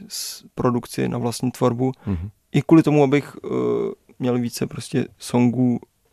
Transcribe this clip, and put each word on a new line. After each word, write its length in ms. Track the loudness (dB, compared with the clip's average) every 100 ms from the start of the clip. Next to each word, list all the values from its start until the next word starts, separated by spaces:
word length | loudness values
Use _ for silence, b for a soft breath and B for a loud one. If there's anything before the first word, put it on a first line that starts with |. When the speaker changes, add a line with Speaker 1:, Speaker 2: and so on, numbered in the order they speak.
| -10
Speaker 1:
s-, 360 | -12 -12 -14 -14
produkci, 540 | -2 0 0 -4 -4 -4
na 100 | -2
vlastní 320 | -4 -4 -4
tvorbu. 420 | 0 -2 0 -4 -4 B
Speaker 2:
Mhm. 240 | -6 -6 -14 _
Speaker 1:
I 100 | -2
kvůli 200 | 6 6
tomu, 200 | 6 4
abych, 320 | 4 2 -2 -10
eh, 40 | -6 -4 -2 -2 -4 -8 _ -6
měl 200 | -2 0
více 280 | -2 -4 -8
prostě 400 | -8 -6 -4 -4 -8
songů 640 | -4 2 2 4 0 0 -6 _ _